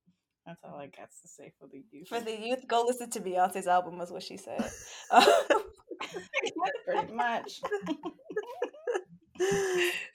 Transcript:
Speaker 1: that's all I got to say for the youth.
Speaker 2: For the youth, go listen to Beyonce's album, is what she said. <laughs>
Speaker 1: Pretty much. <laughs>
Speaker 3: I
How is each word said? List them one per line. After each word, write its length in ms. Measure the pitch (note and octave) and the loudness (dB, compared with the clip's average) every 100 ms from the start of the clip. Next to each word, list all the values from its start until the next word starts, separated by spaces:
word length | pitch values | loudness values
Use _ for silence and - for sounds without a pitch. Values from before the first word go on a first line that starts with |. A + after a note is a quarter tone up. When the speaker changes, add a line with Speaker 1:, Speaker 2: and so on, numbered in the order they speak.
| _ _ _ _ - | _ _ _ _ -20
Speaker 1:
that's 160 | E3+ | -18
all 120 | D3+ D3 | -16 -14
I 80 | C#3+ | -16
got 240 | - - | -16 -20
to 180 | - E3 | -20 -20
say 240 | - - _ | -20 -20 _
for 60 | C#3 | -20
the 180 | C#3 C#3 | -20 -20
youth. 180 | C#3+ F3 | -18 -8
Speaker 2:
For 120 | A#3 | -6
the 200 | A3 A3 | -6 -6
youth, 260 | A3+ B3+ - | -4 -4 2
go 160 | A#3 A#3+ | 2 4
listen 240 | B3 A#3+ | 0 -2
to 100 | A3+ | -6
Beyonce's 460 | F#3 F3+ F#3 F#3+ F3 | -2 2 2 2 4
album, 340 | F3+ F3+ F3 | 4 2 -6
is 100 | F3 | -8
what 120 | F3 | -8
she 160 | - - | -10 -12
said. 320 | - - - - - - - | -8 -4 -4 -6 -16 -12 6
<laughs> 400 | A3+ - - - G4+ - - - F4+ - F#4+ - C#5 - - F#4+ A#4 - | 8 10 6 6 2 2 -14 -16 -10 -8 -8 -6 -4 -4 -2 -2 -4 -2
Speaker 1:
Pretty 260 | - - | -2 -2
much. 480 | A3+ A#3+ A3+ - - C5+ | -2 0 0 -4 -10 -4
<laughs> 40 | G4+ C4+ D4+ F4 - - G#4 A4 D#5 A#4+ D5 D#5 G4+ F#4 - _ - | -4 -4 -6 -6 -12 -8 -6 -6 -6 -6 -6 -4 -4 -4 -20 _ -2
Speaker 3:
I 540 | F#4 G4+ F#4+ F4+ F4 F4 - | 2 2 2 2 2 0 -2